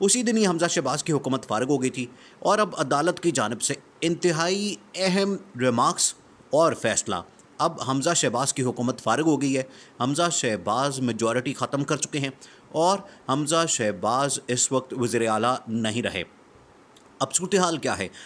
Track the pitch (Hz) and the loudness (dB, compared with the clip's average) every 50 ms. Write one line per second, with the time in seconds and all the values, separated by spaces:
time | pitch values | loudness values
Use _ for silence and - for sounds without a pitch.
0 | 185 202 - 254 240 233 233 226 214 190 175 165 175 170 - 180 - 131 143 147 | 2 2 4 2 2 2 2 4 4 4 4 2 0 0 0 0 0 0 -2 -2
1 | - - 156 139 - 131 131 131 - - 107 107 127 131 147 135 127 127 - 131 | 0 0 0 0 0 0 -2 -2 -2 -2 -2 -2 0 2 2 2 2 0 -2 -4
2 | 123 123 - - - - - - - 175 202 214 214 190 - 156 156 131 147 143 | -8 -10 -12 -16 -20 -20 -14 -4 0 2 2 4 2 0 -2 -2 -2 0 0 2
3 | 156 175 175 - - 170 151 131 110 107 117 113 - - 139 - - - - - | 2 0 -2 0 -2 -2 0 0 0 -2 -2 -4 -4 -6 -6 -6 -10 -16 -10 -4
4 | 156 170 170 - - 175 165 156 165 175 190 202 208 208 180 - - - - 170 | -2 -2 0 0 2 0 2 2 0 0 0 -2 -2 -4 -6 -8 -12 -12 -6 -2
5 | 190 190 180 196 196 202 196 185 - - - 123 127 127 120 117 131 160 175 - | 0 0 2 2 2 0 -2 -4 -8 -12 -6 0 0 2 4 4 4 2 2 2
6 | - - - - - - - - - - - 147 165 160 117 - - 113 101 - | -2 -2 -4 -6 -14 -20 -20 -20 -6 0 2 4 4 4 2 0 -2 -2 0 -2
7 | - - 98 87 85 - - - - - - - 147 170 160 - - 127 131 139 | -2 -2 -4 -6 -6 -10 -16 -20 -20 -18 -4 -2 -2 -2 -2 -2 -2 -2 0 0
8 | 131 170 170 - - 131 113 120 139 135 - - 131 127 117 - 120 123 127 - | 2 2 2 2 2 2 0 0 0 -2 -2 -2 -2 -2 -2 0 -2 -2 -2 -2
9 | - 113 113 131 147 160 151 131 143 139 135 131 131 131 - - - - - - | 0 0 0 2 4 2 2 2 2 0 0 -2 -2 -4 -10 -18 -20 -18 -8 -4
10 | 120 127 143 156 175 175 165 - - 120 107 98 87 101 107 123 135 143 131 131 | -2 -2 0 0 0 0 0 -2 -2 -2 -2 -2 -2 -2 0 0 0 -2 -2 -2
11 | 127 120 113 110 117 113 117 127 123 147 127 - 131 - - 139 143 - 156 135 | -2 -2 -2 0 0 0 0 0 -2 -4 -4 -4 -4 -4 -2 -4 -2 -2 -2 -4
12 | - - - 151 139 139 - - - - - - - - - 151 165 180 196 196 | -4 -4 -4 -4 -4 -6 -6 -10 -18 -20 -20 -20 -20 -6 -2 2 2 2 2 0
13 | 185 - - - - - 131 147 151 - 180 165 165 160 - - 117 107 98 92 | -2 -10 -20 -12 -6 -2 -2 0 0 0 2 2 2 0 0 0 0 -2 -2 -2
14 | 98 107 120 131 143 143 127 - - - 123 123 - - 131 131 127 - - 131 | -2 0 0 2 0 0 -2 -4 -4 -2 -2 0 0 0 0 -2 -2 -2 -4 -4
15 | 123 113 113 117 113 113 107 107 110 120 131 - - 117 110 117 113 110 110 123 | -2 0 0 0 2 2 2 2 2 2 0 -2 -4 -4 -4 -2 -2 -2 -2 -2
16 | 113 - 85 95 82 - - - - - - - - - - - - - - - | -4 -4 -4 -6 -8 -8 -12 -20 -20 -20 -20 -20 -20 -20 -20 -20 -20 -20 -20 -20
17 | - - - - 139 - - - 180 180 202 190 180 170 165 143 - 131 101 95 | -20 -20 -6 -4 -4 -2 -2 -2 0 2 2 2 4 2 2 0 -2 -2 -2 -2
18 | 98 90 - - - | -4 -6 -8 -12 -20